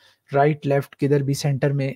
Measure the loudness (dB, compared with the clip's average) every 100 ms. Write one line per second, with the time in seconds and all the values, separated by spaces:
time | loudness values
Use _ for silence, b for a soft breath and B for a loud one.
0 | b b -4 2 2 0 0 -2 -2 -4
1 | 0 0 0 -2 -2 0 0 -2 -4